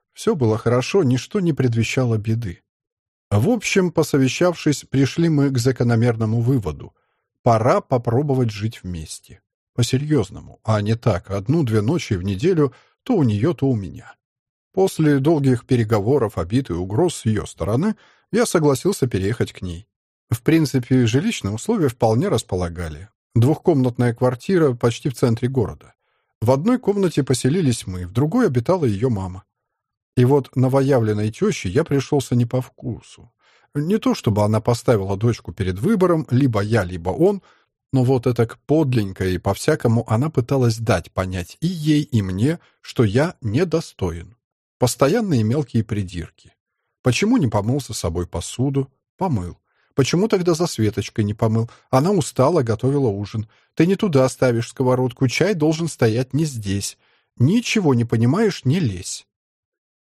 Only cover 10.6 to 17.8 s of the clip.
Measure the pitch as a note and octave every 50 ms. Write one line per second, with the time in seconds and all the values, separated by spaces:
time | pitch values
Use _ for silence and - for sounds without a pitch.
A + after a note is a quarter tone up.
10.6 | _ - A2 G#2 G2+ G#2 A#2 A#2 - A#2 G2 F2 - - F#2+ G2+ G2 - D3 F3
11.6 | D3+ A#2 A2 A2 G2+ A#2 E3+ E3 - - G#2+ F2+ F2+ G2+ G2 F#2 A#2+ F3+ G3 D#3+
12.6 | D3 C3 - - _ _ _ _ _ - B3+ F#3+ C#3+ A#2 G#2+ G2+ A2+ E3+ D#3+ -
13.6 | C#3 C3+ B2+ G#2+ F#2+ F2 - - - - - _ _ _ _ _ _ _ _ _
14.6 | _ _ _ F#3 F#3+ F#3 - - D#3+ D3+ D3 C#3 C3+ D#3+ E3+ D3 C#3 C3+ B2+ A#2
15.6 | - - C3 A#2+ A#2 G#2 A2+ G#2+ F#2+ A2+ C#3+ C#3+ A#2+ G2+ - F#2+ E2+ E2+ A2 C3
16.6 | C3+ - E2+ E2+ F2+ F#2+ G#2 B2+ F3+ F3 - - - A2+ G#2+ G2+ - - - -
17.6 | - F#2+ G#2+ B2